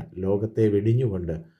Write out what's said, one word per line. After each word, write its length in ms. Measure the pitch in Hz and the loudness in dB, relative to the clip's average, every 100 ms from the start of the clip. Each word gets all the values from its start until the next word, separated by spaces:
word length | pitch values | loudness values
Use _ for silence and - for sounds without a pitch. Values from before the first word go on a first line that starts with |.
| 82 - | -8 -6
ലോകത്തെ 460 | 95 101 110 113 107 | -2 0 -2 2 2
വെടിഞ്ഞുകൊണ്ട് 680 | 101 110 120 123 92 85 80 - | 4 2 2 0 -2 -4 -8 -10